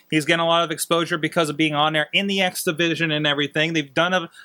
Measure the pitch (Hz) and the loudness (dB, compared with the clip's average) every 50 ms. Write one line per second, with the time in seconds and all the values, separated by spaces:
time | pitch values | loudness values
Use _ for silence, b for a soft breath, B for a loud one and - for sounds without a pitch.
0 | B B 156 156 143 143 170 170 165 165 165 170 170 156 160 139 - - 170 170 | B B -2 0 2 2 0 2 2 2 2 2 2 0 -4 -6 -2 0 0 0
1 | 165 160 175 160 156 151 - 175 165 147 147 147 160 151 151 143 151 156 156 156 | 0 0 -2 -2 -2 -2 0 0 0 0 0 0 0 0 2 2 0 2 0 0
2 | 151 - - 185 202 202 196 190 190 180 185 - - 185 165 156 170 165 160 147 | -2 0 -2 -2 -2 0 0 0 0 0 -2 -2 -4 -4 -2 0 0 0 0 0
3 | 170 160 151 151 151 147 143 143 147 139 - 156 156 165 165 160 143 139 131 165 | -2 -2 0 0 0 0 0 0 -2 -2 0 -2 -2 0 0 -2 -4 -2 0 0
4 | 165 180 185 185 165 165 B B B | 0 2 0 -2 -2 -4 B B B